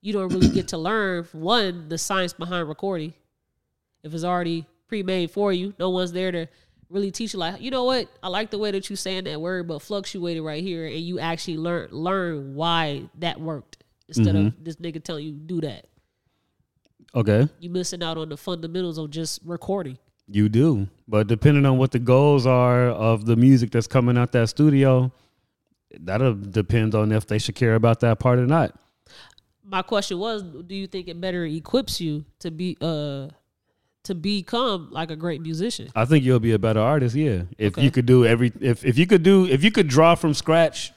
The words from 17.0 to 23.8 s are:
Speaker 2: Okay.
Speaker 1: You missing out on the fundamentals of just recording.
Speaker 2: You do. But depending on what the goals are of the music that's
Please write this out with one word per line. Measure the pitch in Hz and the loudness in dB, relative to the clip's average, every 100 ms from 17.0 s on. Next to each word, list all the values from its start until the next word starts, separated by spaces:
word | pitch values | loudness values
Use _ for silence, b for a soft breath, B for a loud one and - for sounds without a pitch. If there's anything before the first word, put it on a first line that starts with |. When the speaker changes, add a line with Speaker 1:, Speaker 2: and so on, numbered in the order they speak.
| _ | _
Speaker 2:
Okay. | 123 104 104 147 _ | -2 2 4 2 _
Speaker 1:
You | 175 | -10
missing | 175 175 180 | -6 -6 -6
out | 170 160 | -8 -8
on | 156 | -10
the | 147 | -12
fundamentals | - 175 165 175 180 160 | -8 -8 -6 -6 -6 -6
of | 156 | -8
just | 156 160 - | -8 -8 -10
recording. | 165 170 - 196 156 127 _ _ _ | -10 -12 -6 -6 -6 -14 _ _ _
Speaker 2:
You | 101 107 | 0 2
do. | 110 156 117 98 _ - | 4 2 2 -4 _ -4
But | 107 107 | -2 0
depending | 113 151 143 139 | 2 4 4 4
on | 127 | 4
what | 131 | 2
the | 123 | 0
goals | 120 127 147 143 123 | 4 4 6 4 4
are | 127 123 123 123 | 4 4 4 2
of | 98 110 113 110 | 2 2 2 2
the | 113 | 6
music | 127 131 117 | 8 8 4
that's | 120 | -2